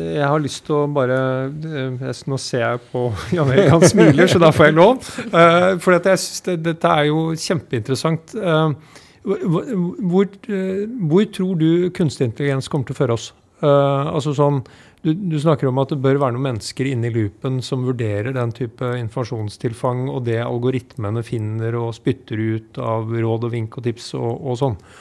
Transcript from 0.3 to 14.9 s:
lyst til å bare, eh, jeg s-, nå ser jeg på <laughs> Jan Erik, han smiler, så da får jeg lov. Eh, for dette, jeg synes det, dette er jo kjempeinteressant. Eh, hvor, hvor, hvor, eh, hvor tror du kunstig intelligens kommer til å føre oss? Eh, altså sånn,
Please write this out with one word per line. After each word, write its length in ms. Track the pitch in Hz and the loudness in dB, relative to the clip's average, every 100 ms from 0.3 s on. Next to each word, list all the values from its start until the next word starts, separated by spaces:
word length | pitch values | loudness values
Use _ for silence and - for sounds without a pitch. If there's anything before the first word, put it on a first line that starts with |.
| 156 | 0
lyst 240 | 139 - - | -2 -6 -2
til 80 | |
å 180 | 147 143 | -2 0
bare, 540 | 143 127 131 131 131 135 | 0 0 0 0 -2 -4
eh, 520 | 151 156 151 131 127 | -8 -8 -6 -6 -6
jeg 80 | 131 | -8
s-, 160 | 123 - | -8 -6
nå 100 | 135 | -6
ser 220 | - 127 | -4 -2
jeg 220 | 117 120 - | -2 -2 -6
på 200 | 127 123 98 | -4 -4 -4
<laughs> 80 | - | -4
Jan 140 | 175 139 | -2 2
Erik, 160 | 131 180 | 4 6
han 100 | - | 8
smiler, 440 | 175 214 220 139 185 | 6 8 6 8 6
så 140 | 196 | 6
da 100 | 165 | 6
får 140 | 151 | 8
jeg 100 | 156 | 6
lov. 220 | 156 185 262 - - 233 | 8 6 6 -2 -12 0
Eh, 460 | 185 170 170 180 185 | 6 6 6 4 2
for 140 | - | 2
dette, 140 | 175 185 | 2 4
jeg 80 | 185 | 2
synes 240 | - - | 0 -8
det, 200 | - 180 | -6 -4
dette 200 | 165 165 | -4 0
er 200 | 170 165 147 | 2 2 2
jo 240 | 151 160 | 0 -2
kjempeinteressant. 1040 | 160 - 180 - 123 110 131 160 165 - | -4 -4 -4 -2 -6 -2 -2 0 -2 -4
Eh, 400 | 226 190 156 156 143 - - - _ | -6 0 2 2 -2 -8 -20 -20 _
hvor, 160 | - 269 | -6 -4
hvor, 580 | 269 165 294 208 175 - | 0 -2 -2 -2 -4 -4
hvor, 240 | 190 180 202 202 - | 0 0 0 -4 -8
eh, 380 | 196 190 190 214 247 | -6 -4 -4 -6 -6
hvor 260 | 165 170 214 | 0 2 0
tror 240 | 208 185 180 | -2 -4 0
du 340 | 160 170 180 | 2 2 0
kunstig 360 | 170 165 - 127 | -2 -4 0 -4
intelligens 340 | 110 143 135 - | -2 -2 -2 -2
kommer 180 | 151 120 | -4 -4
til 80 | 131 | -2
å 100 | 131 | -2
føre 60 | |
oss? 200 | 117 - - _ _ | -2 -6 -18 _ _
Eh, 500 | 151 143 139 139 147 | 2 4 4 0 -2
altså 220 | 170 139 | -2 -2
sånn, 300 | 135 147 143 117 - - | 0 2 0 -4 -14 -20